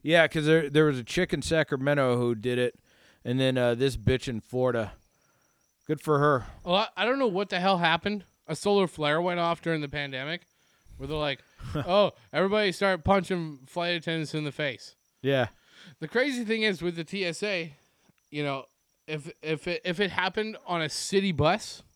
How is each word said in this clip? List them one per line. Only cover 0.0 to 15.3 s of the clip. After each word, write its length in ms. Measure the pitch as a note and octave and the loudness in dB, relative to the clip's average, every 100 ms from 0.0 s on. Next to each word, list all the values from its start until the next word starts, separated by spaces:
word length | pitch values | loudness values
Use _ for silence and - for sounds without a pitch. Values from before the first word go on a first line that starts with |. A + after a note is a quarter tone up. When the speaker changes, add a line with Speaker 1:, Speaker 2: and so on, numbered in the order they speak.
Speaker 1:
Yeah, 240 | D3 E3 D#3 | 4 4 4
'cause 180 | E3 D3+ | 2 4
there, 240 | D#3+ C#3+ | 4 4
there 140 | C#3+ D#3 | 4 4
was 120 | C3 | 2
a 60 | |
chick 280 | A2+ - F3+ | -4 -2 -2
in 80 | D#3+ | -2
Sacramento 720 | - D#3+ D3 C3+ C#3 D3 C3 A#2+ | 0 0 0 0 0 2 2 2
who 180 | A#2+ | 0
did 240 | A#2 A#2+ B2 | -2 -2 0
it, 200 | B2 - _ _ _ _ | -2 -4 _ _ _ _
and 140 | A#2+ C3 | -4 0
then, 180 | C3 B2+ | 2 4
uh, 160 | B2 | 2
this 220 | A#2+ C3+ A#2 | 2 0 2
bitch 300 | G#2 C3 - | 2 2 -2
in 120 | A2+ | -8
Florida 520 | - B2+ B2+ A#2+ G#2+ - _ _ _ _ _ _ _ _ - | -6 -2 0 0 -4 -10 _ _ _ _ _ _ _ _ -6
good 140 | D#3 | -4
for 180 | D#3 D3 | 0 4
her. 280 | D3 C3 - - | 4 2 -2 -12
Speaker 2:
Well, 120 | F3+ F#3 | -2 0
I, 120 | A3 - | 0 -2
I 80 | G#3+ | -2
don't 120 | C#4 | 0
know 80 | B3+ | 0
what 200 | F#3 G3+ | -2 -4
the 120 | F#3 | 0
hell 180 | F#3 F#3 | 0 2
happened. 460 | E3+ E3 G3+ G#3 - _ - | 2 2 0 -4 -8 _ -10
A 80 | D#3 | -4
solar 300 | G3+ G3+ F3+ | 2 2 2
flare 340 | - D3 D#3 | 0 0 2
went 200 | F3+ F3 | 0 0
off 220 | E3+ E3 | -2 -2
during 180 | E3 D#3+ | -2 -4
the 80 | C#3+ | -4
pandemic 540 | D3 C#3+ C3+ C#3+ F3 _ _ _ _ - - | -6 -6 -8 -8 -8 _ _ _ _ -20 -12
where 100 | C#3 | -6
they're 100 | D3+ | -2
like, 240 | D3 C3 _ _ | -2 -4 _ _
Speaker 1:
<laughs> 160 | - | -8
Speaker 2:
"Oh, 380 | D3+ E3+ G3 G3 - _ | -6 2 4 4 0 _
everybody 400 | C#3+ F#3+ G#3+ G#3 | 0 2 2 0
start 320 | E3+ G3+ F#3 | 2 0 2
punching 560 | F#3+ G3 F3 F#3 D#3+ C#3 C3 | 4 2 2 -4 -4 -10 -12
flight 280 | F3 E3+ | -6 -2
attendants 400 | E3+ E3 E3 D3+ | -2 -2 -2 -2
in 100 | D#3 | -4
the 80 | D3+ | -6
face." 420 | - D3 A2 - _ _ _ | -4 -6 -6 -16 _ _ _
Speaker 1:
Yeah. 260 | C3 | 0